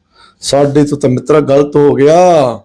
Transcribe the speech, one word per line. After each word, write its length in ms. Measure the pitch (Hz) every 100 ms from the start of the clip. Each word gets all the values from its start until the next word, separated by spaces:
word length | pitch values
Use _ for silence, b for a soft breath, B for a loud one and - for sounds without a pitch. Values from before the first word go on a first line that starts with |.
| _ b b b
ਸਾਡੇ 440 | - 139 139 139
ਤੋਂ 140 | 147 143
ਤਾਂ 120 | 135
ਮਿੱਤਰਾ 300 | 123 - 156
ਗਲਤ 360 | 135 139 147 147
ਹੋ 180 | 147
ਗਿਆ।" 640 | 143 143 165 180 165 127 113